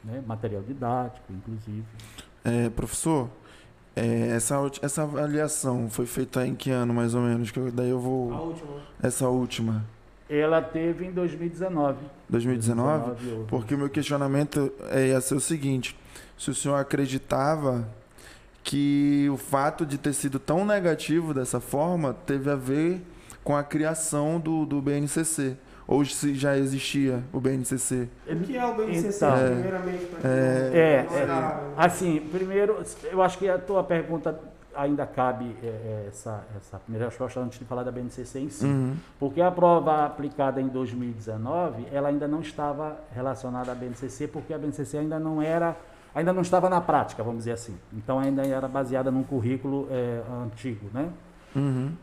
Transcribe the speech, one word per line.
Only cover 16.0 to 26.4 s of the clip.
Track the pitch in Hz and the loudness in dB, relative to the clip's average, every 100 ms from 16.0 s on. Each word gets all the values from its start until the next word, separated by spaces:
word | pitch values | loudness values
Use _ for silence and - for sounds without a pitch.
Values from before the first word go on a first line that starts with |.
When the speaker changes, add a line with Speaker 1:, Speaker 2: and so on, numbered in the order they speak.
| - - - - | -18 -20 -20 -8
Speaker 2:
se | - | -4
o | |
senhor | 131 139 139 | -2 0 0
acreditava | 139 - 139 131 - 131 139 156 139 123 113 113 - - - - - - | 2 0 0 -2 0 2 2 2 2 0 -2 -8 -20 -20 -20 -20 -20 -12
que | - 139 143 143 143 143 143 | -4 2 4 4 4 4 4
o | 135 | 0
fato | - 139 147 156 160 | 0 2 2 0 -2
de | 139 | 0
ter | 143 | 0
sido | 135 143 135 | 0 -2 -2
tão | - 156 | 2 2
negativo | 208 208 175 156 - 156 165 | 4 4 4 0 2 2 2
dessa | 139 127 127 | -2 0 -2
forma | - 139 160 180 143 | -2 0 2 2 0
teve | 117 - 139 135 | -2 -2 0 2
a | 143 | 0
ver | 127 139 165 180 175 - - - | 0 2 2 0 -6 -20 -20 -12
com | - 143 | 0 0
a | |
criação | 143 156 156 160 - 147 147 170 | 2 0 0 0 -2 0 0 0
do, | 156 160 151 | 0 0 0
do | 143 | 0
B | 135 143 | 0 0
N | 143 | 0
C | 160 | 0
C. | 160 - 135 131 - - - | 0 0 -2 -4 -14 -18 0
Ou | 139 | 2
se | 139 - 147 | 2 0 0
já | 139 | 2